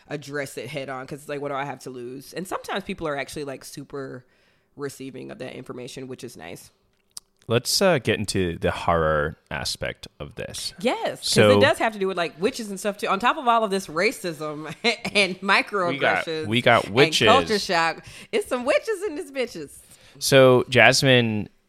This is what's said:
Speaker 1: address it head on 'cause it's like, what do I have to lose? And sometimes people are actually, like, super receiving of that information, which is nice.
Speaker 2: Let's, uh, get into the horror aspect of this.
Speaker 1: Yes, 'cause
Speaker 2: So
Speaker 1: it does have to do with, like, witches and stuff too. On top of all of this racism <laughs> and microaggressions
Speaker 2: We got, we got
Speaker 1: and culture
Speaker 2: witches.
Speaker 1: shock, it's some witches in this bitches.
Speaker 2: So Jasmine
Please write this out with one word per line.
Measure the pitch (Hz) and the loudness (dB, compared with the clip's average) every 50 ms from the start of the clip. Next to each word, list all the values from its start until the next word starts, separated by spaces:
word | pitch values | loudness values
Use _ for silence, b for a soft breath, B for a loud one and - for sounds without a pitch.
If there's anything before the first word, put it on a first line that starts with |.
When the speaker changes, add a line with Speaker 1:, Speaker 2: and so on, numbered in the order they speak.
| b | b
Speaker 1:
address | - 151 135 127 139 143 147 139 135 - | -12 -12 -12 -10 -8 -8 -8 -8 -8 -10
it | 139 110 | -12 -12
head | 135 156 139 135 139 | -10 -10 -10 -10 -8
on | 131 127 135 | -10 -12 -10
'cause | - 156 139 | -12 -14 -14
it's | 147 151 | -10 -10
like, | 147 139 | -8 -8
what | 143 143 | -6 -6
do | 139 | -4
I | 135 139 | -6 -6
have | 139 131 131 | -6 -8 -12
to | - 135 | -14 -14
lose? | 127 123 120 127 131 143 - - - | -12 -12 -12 -12 -12 -14 -16 -12 -12
And | 160 185 | -12 -8
sometimes | - - 523 - 480 269 196 - | -8 -10 -10 -8 -8 -8 -6 -6
people | - 190 - 165 | -8 -8 -6 -6
are | 151 143 | -6 -4
actually, | 139 131 - - 160 143 | -6 -8 -8 -10 -10 -10
like, | 139 131 135 - | -10 -12 -14 -16
super | - - 151 135 - 143 139 135 135 131 123 - _ _ _ _ _ _ _ _ _ _ | -16 -16 -16 -14 -12 -12 -12 -12 -12 -14 -16 -18 _ _ _ _ _ _ _ _ _ _
receiving | 139 143 135 - - 135 135 127 127 135 135 | -12 -10 -10 -10 -12 -14 -14 -12 -14 -14 -14
of | 135 - | -14 -12
that | 131 127 - | -12 -12 -12
information, | 127 127 - 127 127 123 123 - 135 131 | -14 -14 -14 -12 -12 -12 -12 -12 -14 -12
which | 127 127 - 135 | -12 -12 -14 -14
is | 113 - | -16 -16
nice. | 85 80 85 98 - - - _ _ _ _ _ _ _ _ _ - - _ _ _ _ | -16 -16 -16 -16 -16 -18 -20 _ _ _ _ _ _ _ _ _ -20 -20 _ _ _ _
Speaker 2:
Let's, | - 113 123 - - - - | -2 -2 0 0 0 0 2
uh, | 202 185 165 127 | 4 4 2 2
get | - 113 98 95 | 2 0 0 0
into | 101 - - 98 92 87 85 - | -2 -2 0 0 0 0 -2 -2
the | - 85 | -2 -2
horror | - - - - 85 82 80 78 78 73 73 80 78 - _ _ | -2 0 0 2 2 2 2 2 2 2 0 -2 -6 -10 _ _
aspect | 80 65 65 - - - 69 62 58 - - - _ - | -8 -6 -6 -6 -6 -6 -8 -8 -8 -10 -16 -20 _ -16
of | 71 67 - | -16 -14 -12
this. | - - - - - - - - - | -12 -12 -12 -12 -12 -12 -12 -10 -4
Speaker 1:
Yes, | - 254 370 453 403 - 131 - | -4 -4 -2 -2 -4 -6 -6 -6
'cause | - - | -6 0
Speaker 2:
So | - - 107 104 101 | 4 6 6 8 8
Speaker 1:
it | 104 | 8
does | 269 302 349 - | 6 4 4 2
have | 254 226 214 | -2 -4 -2
to | 202 | -4
do | 190 | -4
with, | 190 185 | -4 -2
like, | 180 170 147 - 147 | -4 -4 -6 -4 -4
witches | 185 262 - - 220 202 | -4 -4 -4 -6 -10 -10
and | 196 180 | -10 -6
stuff | - 208 196 | -6 -6 -6
too. | - 226 | -4 -2
On | - 190 196 | -2 -2 0
top | 240 254 294 | 0 -2 -2
of | 320 254 | 0 0
all | 240 233 226 220 | 2 2 2 2
of | 196 | 0
this | 196 190 190 | -2 -4 -4
racism | - 156 165 196 240 262 - - 175 151 143 156 151 147 151 156 147 - - | -4 -4 -2 -2 -2 -2 -4 -8 -10 -8 -8 -10 -10 -10 -10 -12 -14 -12 -4
<laughs> | - 240 208 - - 190 - | -2 -2 -2 -2 -6 -2 0
and | 208 196 180 185 - | 0 0 0 -2 -4
microaggressions | 196 196 202 240 247 - 208 196 175 170 165 135 139 113 98 90 90 - 80 - - | 0 2 2 2 2 0 -2 -2 -2 -2 0 0 2 2 2 2 0 -4 -6 -6 -4
Speaker 2:
We | 101 113 123 | 0 0 2
got, | - 127 117 107 - - | 6 6 6 6 4 2
we | 98 127 | 4 4
got | 151 | 4
Speaker 1:
and | 160 160 | 4 4
culture | - - - 240 269 262 - 214 | 4 6 6 6 6 4 2 -2
Speaker 2:
witches. | 196 - | -2 -2
Speaker 1:
shock, | - 180 165 165 165 160 165 B B B B 202 B 208 | 0 0 2 2 0 -2 -6 B B B B -10 B -4
it's | 415 - | -4 -2
some | - 262 247 240 | -2 -6 -4 0
witches | 277 539 587 - 453 427 339 392 | 0 0 0 0 -2 -6 -6 -6
in | 403 294 | -6 -8
this | 392 330 277 | -8 -10 -8
bitches. | 269 269 240 - - 170 143 - - - - _ B B B B B 139 | -8 -8 -8 -6 -8 -12 -14 -14 -18 -20 -20 _ B B B B B -6
Speaker 2:
So | - - 139 135 131 127 127 127 - - | 0 6 8 8 10 10 8 6 4 4
Jasmine | 127 117 110 120 131 - 143 135 127 120 117 113 107 104 - - _ _ _ | 6 8 8 8 8 6 4 6 6 4 4 2 -2 -4 -4 -8 _ _ _